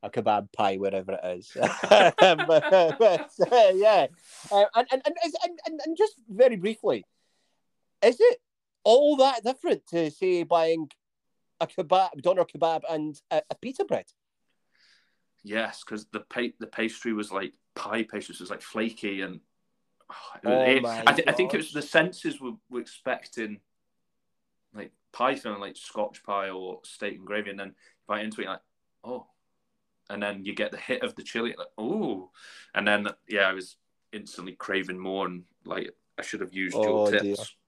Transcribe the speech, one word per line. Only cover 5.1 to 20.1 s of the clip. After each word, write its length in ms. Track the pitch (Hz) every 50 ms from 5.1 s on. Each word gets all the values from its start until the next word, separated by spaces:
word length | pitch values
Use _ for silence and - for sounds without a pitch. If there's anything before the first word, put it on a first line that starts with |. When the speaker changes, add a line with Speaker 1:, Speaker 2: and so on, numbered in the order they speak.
| 339 339 330 330 294 320 -
Speaker 1:
and, 140 | 349 349 320 -
and, 140 | 330 320 302 277
and 100 | 311 330
just 180 | 320 403 415 - _ 233 -
very 280 | 196 196 247 262 233
briefly, 480 | 196 170 208 226 - - 208 143 107 90 _ _ _ _ _ _ _ _ _ _ _ _ _ _ _ _ _ _ _ -
is 140 | 220 247 -
it 200 | 415 480 - - _ _ _ _ _ _ _ _ _
all 340 | 208 226 254 294 294 302 269
that 260 | 262 269 269 233 196
different 420 | 226 262 262 - 349 277 - _ -
to, 220 | - 170 165 156
say, 320 | 147 - 196 185 180 175 170
buying 480 | 160 175 170 165 160 165 165 156 143 - _ _ _ _ _ _ _ _ _ _ _ _ _
a 60 | 165 156
kebab, 540 | - - 185 147 180 185 190 180 - 147 127
doner 220 | 175 190 185 170
kebab 360 | - - 151 160 165 165 156 - -
and 300 | 165 156 151 151 151 - _ _
a, 120 | 175 156 - _
a 40 | -
pita 300 | _ - 233 269 - 392
bread? 220 | 403 - 110 92 _ _ _ _ _ _ _ _ _ _ _ _ _ _ _ _ _ _ _ _ _ _ _ _ _ _ _ _
Speaker 2:
Yes, 400 | 104 101 110 113 104 107 - -
'cause 220 | - 113 107 107 _ -
the 80 | 110
pa-, 340 | - _ - 123 123 127 - _
the 80 | 113
pastry 460 | 107 - - 113 113 113 - - 120 113
was, 200 | 107 104 101 92
like, 220 | 95 98 78 - _ _ _ _
pie 280 | - - 107 107 113 117
pastry, 320 | 110 - 104 95 - 87
so 60 | -
it 40 | 90
was, 60 | 90
like, 120 | 101 90 -
flaky 600 | - - 110 110 117 113 - - 104 98 95 95
and, 180 | 90 90 87 _ _ _ _ _ _ _ _ _ _ _ _ _ _